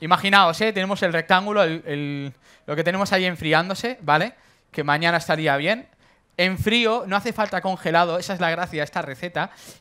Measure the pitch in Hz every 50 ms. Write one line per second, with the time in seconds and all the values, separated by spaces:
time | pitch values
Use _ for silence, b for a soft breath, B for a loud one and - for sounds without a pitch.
0 | 160 156 180 175 196 196 196 202 190 165 160 - 214 220 208 196 185 190 202 -
1 | 202 180 165 165 160 - 190 185 196 208 208 208 190 165 160 165 - 151 143 143
2 | 147 143 143 143 139 139 131 b b b b b b - 147 151 160 170 180 190
3 | 202 196 208 185 185 180 175 156 - 156 156 156 170 185 190 - - 240 254 -
4 | 175 147 147 156 185 240 - b b b b b b _ - - 147 147 147 151
5 | 165 170 170 165 156 - 160 156 156 151 139 139 147 180 220 240 285 _ _ b
6 | b b b b b _ _ - 175 185 190 170 - 214 220 240 233 220 220 240
7 | 190 196 190 202 202 240 - 226 214 202 196 180 175 190 185 - - 170 165 165
8 | 175 170 165 180 175 - 196 170 175 165 165 165 180 170 156 151 147 - - 180
9 | 160 139 135 - 175 180 - 151 165 202 B B B B B B